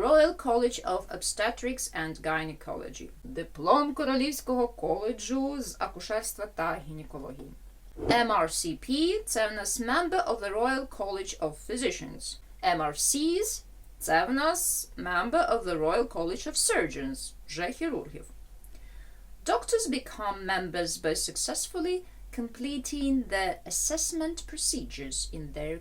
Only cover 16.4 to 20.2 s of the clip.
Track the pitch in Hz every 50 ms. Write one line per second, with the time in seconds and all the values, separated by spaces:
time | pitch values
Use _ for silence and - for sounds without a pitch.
16.4 | - 311 - - - - 453 294 175 151 127 - - - 269 - - - - -
17.4 | - - - 156 175 240 254 - 320 330 269 - - 147 147 147 - - - -
18.4 | - - - - - - - - - - - - - - - - - - - -
19.4 | - - 381 480 - - 480 440 440 311 - 262 - - - -